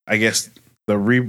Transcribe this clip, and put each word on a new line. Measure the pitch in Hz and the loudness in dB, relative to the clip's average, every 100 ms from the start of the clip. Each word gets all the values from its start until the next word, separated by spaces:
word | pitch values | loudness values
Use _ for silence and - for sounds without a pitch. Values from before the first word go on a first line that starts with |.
| - | -6
I | 107 | -2
guess | 110 - - - _ _ - | 0 -2 -8 -14 _ _ -4
the | 104 | 0
re-, | 101 123 | 2 0